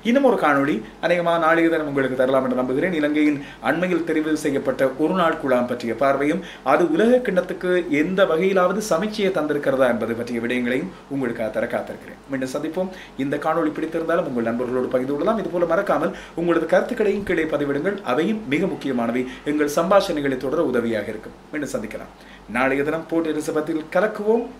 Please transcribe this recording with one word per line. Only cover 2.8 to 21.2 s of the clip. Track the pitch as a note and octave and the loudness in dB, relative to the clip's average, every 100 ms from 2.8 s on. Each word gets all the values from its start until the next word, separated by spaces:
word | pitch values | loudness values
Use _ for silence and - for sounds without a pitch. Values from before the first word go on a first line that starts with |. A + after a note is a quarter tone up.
| F3 | 0
இலங்கையின் | E3 D3 D3+ D3+ C#3+ - - | 0 0 4 2 2 -6 -6
அண்மையில் | A2+ D#3+ F3+ F3 E3 | -2 0 0 0 0
தெரிவு | D#3+ D#3 | 0 0
செய்யப்பட்ட | D#3 D#3 C3+ C3+ B2 C3+ C3 | -2 0 -2 -2 0 0 2
ஒரு | D#3 | 0
நாள் | F#3 E3+ D#3+ | 2 2 0
குழாம் | C#3 B2+ A#2+ | 0 0 0
பற்றிய | B2+ A#2 A2+ | -4 -4 0
பார்வையும், | C#3 C3+ D3 F3 - - | 2 2 0 -2 -4 -8
அது | B2+ D#3 E3+ | 0 2 4
உலக | D#3 A3+ B3+ | 2 4 4
கிண்ணத்துக்கு | B3 F#3 F3 F#3 F3+ F3+ E3+ | 2 -2 -2 -4 0 0 2
எந்த | C#3+ D#3+ F#3+ F#3 | 0 0 2 2
வகையிலாவது | D#3+ F#3+ F#3+ F3+ G3 | 4 2 4 2 0
சமீட்சையை | G#3 E3 G#3 G#3 G3 | 0 0 0 0 0
தந்திருக்கிறதா | E3+ D3+ D3 D3 C3 B2+ | 0 0 0 0 2 2
என்பது | A#2 A2 | 2 -2
பற்றிய | A#2 A#2 A#2+ | -4 -4 -4
விடயங்களையும் | A#2 B2 A#2+ B2+ F#3 - - | -2 -2 0 -2 -4 -10 -8
உங்களுக்காக | C#3 B2+ A#2 A2 | -4 -4 -2 -4
தர | A2 A#2 | -2 -2
காத்திருக்கிறேன். | A2+ - - - - - | -4 -6 -12 -14 -20 -8
மீண்டும் | C3+ C3 | -6 -4
சந்திப்போம். | C#3 D3+ D#3+ F#3+ - - - | -4 -4 -4 -4 -6 -16 -6
இந்த | C3+ D3 | -4 -2
காணொளி | D#3+ E3 D3+ | 0 0 0
பிடித்திருந்தாலும் | D3+ D3+ E3 E3 E3+ D#3+ | -2 -4 -4 0 0 0
உங்கள் | B2 A2+ | -2 0
நண்பர்களோடு | A#2+ B2 B2+ A#2+ | -2 -2 -2 0
பகிர்ந்து | B2+ B2+ | 0 0
கொள்ளலாம். | C#3+ F3 A3 | 0 0 0
இதுபோல | F3+ E3+ E3+ | -2 -2 0
மறக்காமல் | E3 G3 D3+ - F#3+ - - | 0 2 0 0 -4 -12 -4
உங்களது | E3+ E3 D#3+ | 0 2 4
கருத்துக்களையும் | F3+ G#3+ B3 G#3 G3+ | 2 2 0 0 0
கீழே | G3 E3+ | 0 -2
பதிவிடுங்கள். | D#3 D#3 C#3+ C#3+ E3+ G3+ | 0 -2 0 0 -2 -4
அவையும் | - B2 G3+ D3+ B2+ | -2 0 0 0 -2
மிக | D3 F#3 | 0 0
முக்கியமானவை, | C3+ C#3 B2 A#2 A#2+ B2+ - - | -2 -2 0 0 -2 -4 -6 -4
எங்கள் | D3+ D3 C#3+ | 0 2 2
சம்பாஷணைகளை | F3 G3+ F#3+ D3+ C#3 B2+ | 4 4 4 -2 -2 -2
தொடர | C3+ D#3 | -2 0
உதவியாக | D3+ A#2+ A#2 A2 G#2 | 2 2 0 -2 -4
இருக்கும். | G#2+ | -8